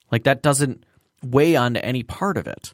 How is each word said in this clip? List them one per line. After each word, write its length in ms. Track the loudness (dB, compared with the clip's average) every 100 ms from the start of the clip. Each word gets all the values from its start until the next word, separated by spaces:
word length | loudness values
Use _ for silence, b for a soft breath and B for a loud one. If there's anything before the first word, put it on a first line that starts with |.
| -4
Like, 120 | 0
that 180 | 2 2
doesn't 420 | 2 2 0 -4 _ _ _ _
weigh 320 | 0 2 4 4
onto 240 | 2 -2
any 200 | -4 -6
part 360 | -6 -4 -4 -4
of 100 | -6
it. 260 | -12 -14